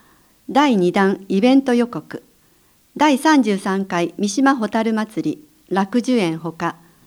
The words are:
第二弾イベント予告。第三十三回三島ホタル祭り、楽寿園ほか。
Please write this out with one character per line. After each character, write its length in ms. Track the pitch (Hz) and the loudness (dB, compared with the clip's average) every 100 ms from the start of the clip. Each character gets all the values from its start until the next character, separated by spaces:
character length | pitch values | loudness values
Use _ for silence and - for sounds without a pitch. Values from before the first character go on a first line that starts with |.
| _ _ _ _ - | _ _ _ _ -4
第 260 | 214 294 208 | 0 2 2
二 160 | 175 | 2
弾 320 | 196 190 - - | 2 0 0 -2
イ 100 | 190 | 0
ベ 140 | 247 | 4
ン 80 | 269 | 4
ト 120 | 269 | 4
予 140 | 240 233 | 0 0
告。 360 | 214 - - - _ _ _ _ _ _ - | -6 -12 -16 -18 _ _ _ _ _ _ 0
第 200 | 294 262 | 2 2
三 240 | 311 302 | 4 4
十 160 | 214 190 | 4 0
三 280 | 196 190 190 | -2 -4 -4
回 280 | 180 170 - | -4 -4 -4
三 100 | 202 | -4
島 280 | 277 269 277 | 0 0 0
ホ 100 | 214 | -2
タ 160 | 226 | -2
ル 100 | 226 | -2
祭 440 | 220 214 - 156 - | -4 -4 -6 -6 -8
り、 80 | - _ - | -12 _ -6
楽 320 | 190 202 247 | -4 -2 -2
寿 160 | 247 247 | 0 0
園 220 | 175 160 | 0 -4
ほ 120 | 165 | -8
か。 240 | 160 170 - _ _ | -8 -8 -8 _ _